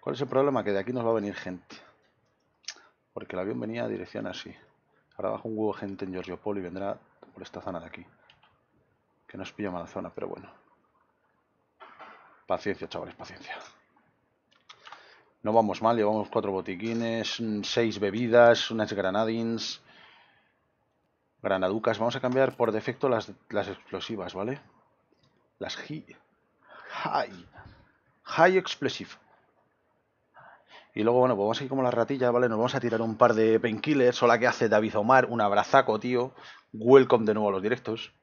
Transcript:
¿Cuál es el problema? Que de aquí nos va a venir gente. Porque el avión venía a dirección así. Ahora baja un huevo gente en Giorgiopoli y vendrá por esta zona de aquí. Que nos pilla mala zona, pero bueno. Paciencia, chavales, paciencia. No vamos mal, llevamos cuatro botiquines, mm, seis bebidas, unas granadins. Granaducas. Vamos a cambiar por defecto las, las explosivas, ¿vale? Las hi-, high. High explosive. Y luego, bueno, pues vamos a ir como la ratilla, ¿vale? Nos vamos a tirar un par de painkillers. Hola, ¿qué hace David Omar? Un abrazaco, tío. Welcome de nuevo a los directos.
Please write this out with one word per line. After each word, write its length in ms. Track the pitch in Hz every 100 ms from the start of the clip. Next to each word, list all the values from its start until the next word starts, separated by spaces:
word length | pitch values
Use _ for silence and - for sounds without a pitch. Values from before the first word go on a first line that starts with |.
¿Cuál 140 | -
es 60 | 135
el 80 | 135
problema? 340 | 131 143 131
Que 80 | 101
de 80 | 98
aquí 140 | 101
nos 120 | 127
va 60 | 113
a 40 |
venir 200 | 113 101
gente. 400 | 95 98 90 _ - - _ _ _ _ _ _ _ - - _ _ _
Porque 220 | - 101
el 60 | 92
avión 180 | 95 123
venía 240 | 110 117
a 60 | 120
dirección 400 | 101 92 113 110
así. 260 | 92 - - _ _ _ _ _ -
Ahora 140 | 98
baja 180 | 110 117
un 100 | 110
huevo 140 | 107
gente 320 | 98 98 98
en 80 | 95
Giorgiopoli 480 | 92 90 87 107 101
y 20 |
vendrá 340 | 90 92 98 - _ _ -
por 80 | -
esta 180 | 92 104
zona 200 | 98 87
de 60 | 85
aquí. 200 | - 87 _ _ _ _ _ _ _ _ _ _ _ _
Que 100 | 98
nos 160 | 95
pilla 200 | - 104
mala 160 | 90 85
zona, 220 | - 90
pero 180 | - 90
bueno. 200 | - 90 - _ _ _ _ _ _ _ _ _ _ _ _ - - - - - _ _
Paciencia, 420 | 92 101 90 82
chavales, 280 | 87 87 -
paciencia. 400 | - - - - - _ _ _ _ _ _ _ _ _ _ - - - - - _ _
No 100 | 107
vamos 300 | 113 107 90
mal, 140 | 113 117
llevamos 320 | 104 107 104
cuatro 240 | 113 101
botiquines, 880 | 95 92 92 113 117 117 113 107 -
mm, 240 | 113 107
seis 340 | 98 - 117 104
bebidas, 720 | 101 104 120 117 120 113 -
unas 220 | 113 104
granadins. 880 | 101 92 101 113 113 113 113 - - _ - - - _ _ _ _ _ _ _ _ _ _ _ _
Granaducas. 560 | 107 95 92 107 110 107
Vamos 180 | 113 131
a 40 |
cambiar 340 | 123 127 135
por 160 | - 117
defecto 380 | 107 - 120 135
las, 240 | 117 104 98 _
las 200 | 104 95
explosivas, 680 | 92 - 95 - 110 87
¿vale? 260 | 92 104 139 - _ _ _ _ _ _ _ _ _
Las 160 | - - -
hi-, 140 | 151 - - _ _ _ _ _ - -
high. 560 | - - - - 92 87 - - - _ _ _ _
High 340 | - - 175 185
explosive. 520 | 180 - 131 - 92 - _ _ _ _ _ _ _ _ _ _ _ - - - _ - _
Y 100 | -
luego, 180 | 107 123
bueno, 160 | 127 107
pues 80 |
vamos 160 | 101 117
a 40 |
ir 60 | 135
como 120 | 135
la 80 | 123
ratilla, 400 | 113 113 139 127
¿vale? 180 | 120 123
Nos 100 | 110
vamos 160 | 123
a 60 | 135
tirar 200 | 120 110
un 160 | 113 107
par 160 | 120
de 260 | 110 110 110
painkillers. 640 | 117 107 151 143 123 120
Hola, 160 | 123 117
¿qué 100 | 120
hace 200 | 110 113
David 300 | 104 107 107
Omar? 280 | 107 131 120
Un 100 | 117
abrazaco, 580 | 104 101 101 135 127 107
tío. 360 | 123 123 127 - - - _
Welcome 500 | 110 110 135 127 123
de 80 | 110
nuevo 160 | 107 104
a 40 |
los 100 | 95
directos. 500 | 101 120 - 113 - _